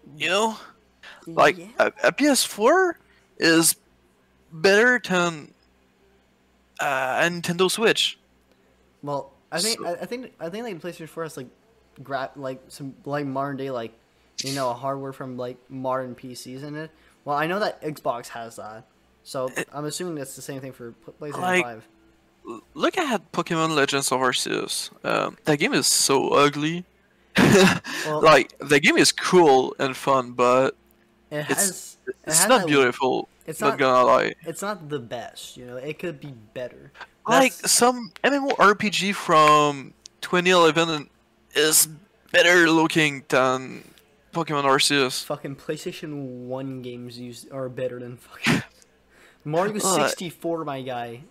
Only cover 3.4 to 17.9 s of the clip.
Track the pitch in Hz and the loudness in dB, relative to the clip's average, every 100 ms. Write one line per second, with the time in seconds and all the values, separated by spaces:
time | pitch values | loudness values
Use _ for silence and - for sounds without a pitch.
3.4 | 165 165 165 - _ _ _ _ _ _ | 4 4 4 -2 _ _ _ _ _ _
4.4 | _ 160 196 202 247 247 - 185 175 156 | _ 0 4 6 4 2 0 0 0 -4
5.4 | 135 _ _ _ _ _ _ _ _ _ | -16 _ _ _ _ _ _ _ _ _
6.4 | _ _ _ _ 147 131 131 127 165 175 | _ _ _ _ -4 -2 -2 0 0 -2
7.4 | 170 175 185 - 220 - - - _ _ | -6 0 0 2 2 2 0 -4 _ _
8.4 | _ _ _ _ _ _ 143 143 - _ | _ _ _ _ _ _ -8 -8 -8 _
9.4 | _ - 214 226 - 175 180 240 247 _ | _ -6 -6 -6 -6 -8 -8 -12 -14 _
10.4 | - 202 240 175 175 170 160 - 160 147 | -12 -10 -12 -12 -12 -14 -16 -12 -12 -12
11.4 | 123 _ _ _ _ - 131 131 135 - | -16 _ _ _ _ -20 -8 -6 -6 -8
12.4 | 135 131 - - 139 123 - 143 143 135 | -10 -10 -16 -16 -16 -14 -8 -6 -4 -4
13.4 | 139 135 139 123 117 _ _ _ _ - | -6 -6 -6 -6 -8 _ _ _ _ -10
14.4 | 131 139 131 120 135 139 135 135 135 127 | -8 -4 -4 -4 -6 -6 -8 -10 -12 -8
15.4 | 123 127 _ 135 131 127 127 117 131 123 | -8 -10 _ -8 -4 -4 -4 -12 -16 -16
16.4 | 123 131 147 147 156 _ _ _ - 143 | -14 -14 -12 -12 -14 _ _ _ -4 -2
17.4 | 156 190 202 - 156 | 0 -2 -2 -4 -10